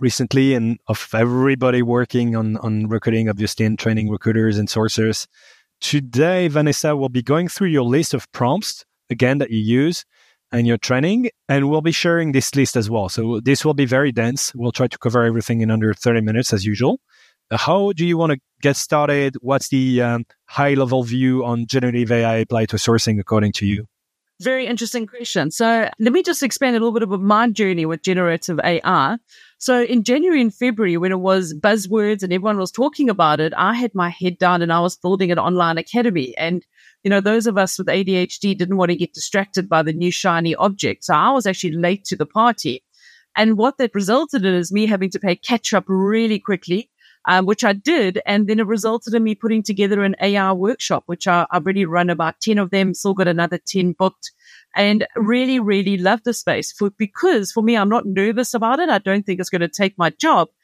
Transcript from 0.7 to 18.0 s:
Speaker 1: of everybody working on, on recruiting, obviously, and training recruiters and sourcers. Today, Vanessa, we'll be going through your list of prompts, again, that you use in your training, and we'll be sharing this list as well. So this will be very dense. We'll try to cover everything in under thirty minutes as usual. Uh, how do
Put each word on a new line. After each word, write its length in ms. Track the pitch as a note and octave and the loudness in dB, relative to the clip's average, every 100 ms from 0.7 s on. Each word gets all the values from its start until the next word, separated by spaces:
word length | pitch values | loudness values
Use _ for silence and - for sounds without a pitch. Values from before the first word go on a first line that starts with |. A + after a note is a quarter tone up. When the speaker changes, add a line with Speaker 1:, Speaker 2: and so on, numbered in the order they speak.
| A#2 - | -4 -4
Speaker 1:
of 220 | G#2+ - | -6 -4
everybody 680 | A2 A#2+ B2 C3+ C3+ B2+ B2 | 0 0 2 2 2 2 2
working 540 | A#2+ A#2+ A#2+ A#2+ A#2+ A2+ | 2 0 0 0 0 0
on, 220 | A2 G#2+ | -2 -2
on 300 | A2+ G#2+ G#2+ | -2 -2 -2
recruiting, 420 | A2 - A2 A2 | -2 0 0 0
obviously, 360 | G2+ G#2+ - A2 | -2 -4 0 0
and 140 | G#2+ | 0
training 300 | A2+ A2 G#2+ | 0 0 -2
recruiters 480 | G#2 A#2 A2+ A2 G#2 | -2 0 2 2 2
and 100 | G#2 | 0
sourcers. 580 | A2+ A2 - A2 G#2+ - _ _ _ _ _ | 0 -2 0 0 -2 -8 _ _ _ _ _
Today, 680 | - D3 C3 A#2 D#3+ F#3 F3 | -4 -2 -2 0 2 2 0
Vanessa, 480 | D3 D3+ C#3 D#3 D3 | 2 0 0 -2 -2
we'll 120 | C3+ | -2
be 120 | B2 | -2
going 260 | A#2+ D3+ F3+ | 0 0 -2
through 200 | - F#3+ | -2 0
your 160 | D3 | 2
list 300 | A#2+ C3+ D#3+ | 2 2 0
of 160 | B2+ - | -4 -6
prompts, 520 | - A#2+ E3+ - - - _ - | -2 0 0 -4 -10 -16 _ -10
again, 280 | A2+ B2 C#3+ | 0 2 2
that 140 | C3+ | 0
you 80 | A2+ | 0
use 460 | G#2+ B2 D3+ F3 - _ _ _ _ | 2 2 2 -2 -10 _ _ _ _
in 120 | A#2+ A#2+ | 0 2
your 120 | A#2 | 2
training, 520 | - B2+ D#3+ A3+ B3 - - | 0 0 2 0 -2 -4 -2
and 200 | C#3 C#3 | 0 2
we'll 120 | D#3 | 0
be 100 | D#3+ | 0
sharing 400 | E3 F3 E3+ D#3+ | 0 0 0 2
this 240 | C3+ - C#3 | 0 0 0
list 220 | C3 B2+ | 0 0
as 120 | G#2+ | -2
well. 200 | A2+ F#2+ | -2 -2
So 320 | - A2+ A2+ | -4 -2 -2
this 240 | B2 C#3 D#3 | 0 2 2
will 80 | |
be 120 | C#3+ C3 | 0 0
very 280 | C3 C#3+ | 2 0
dense. 400 | A#2+ A#2 C3 - B2 | 0 -2 -2 -6 -4
We'll 160 | A#2+ | -4
try 160 | - B2 | -2 -2
to 100 | - | -2
cover 280 | B2+ A#2+ A#2 | -2 2 2
everything 340 | A#2 - A#2 | 0 -2 0
in 100 | A2 | 0
under 240 | A2 A2 | 2 0
thirty 280 | G2 B2 A#2 | 0 0 0
minutes 320 | A2 A2 B2+ | 2 0 0
as 120 | G#2 G2+ | 0 0
usual. 360 | G#2 C3 C4 _ _ _ _ - | 0 0 -2 _ _ _ _ -8
Uh, 60 | C#3+ | -4
how 340 | - F#3 G3+ | 0 0 0
do 140 | F3 | 0